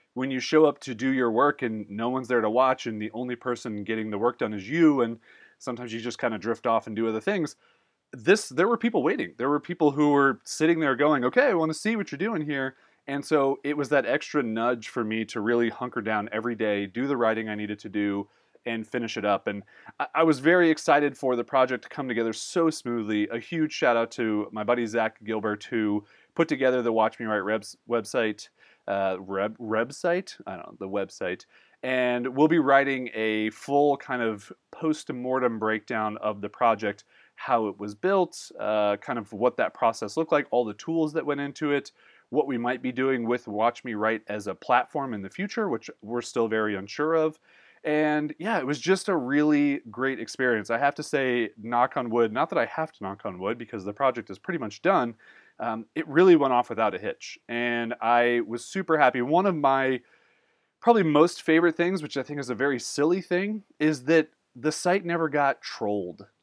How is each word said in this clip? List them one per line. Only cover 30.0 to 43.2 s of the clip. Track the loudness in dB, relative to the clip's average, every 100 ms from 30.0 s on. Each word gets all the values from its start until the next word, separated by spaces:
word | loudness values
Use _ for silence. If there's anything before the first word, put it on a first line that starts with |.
| -2 -2 -4 -14 -12
I | -12
don't | -14
know, | -12
the | -6
website. | -4 -4 -6 -6 -6 -10 _ _ _
And | -4 0 0 0 -2 4
we'll | 4
be | 6
writing | 6 6 4 0 -4
a | -2 0 0 -2
full | -4 -2 2 2 0
kind | -4 -4
of | -2 -4 -10 -20 _
post-mortem | -6 -4 -4 -6 -8 -4 0 0 0
breakdown | -2 -2 -2 -4 -2 -2
of | -4 -4
the | -6
project, | 0 2 2 0 -6 _ _ _ -12
how | -2 0 0
it | -6
was | -10 -4
built, | 0 2 0 -4 -16 -8
uh, | -2 2 2 0
kind | -4 -6
of | -6
what | 0 0 2
that | -2
process | 2 0 0 -4 -4
looked | 0
like, | 0 2
all | 0
the | -2 -4
tools | -4 -2 -2
that | -2 -4
went | -4
into | -6 -4 -2
it, | -2 -2 _ _ _ -6
what | -2 0
we | 0
might | -2 -4
be | -4
doing | -2 0 0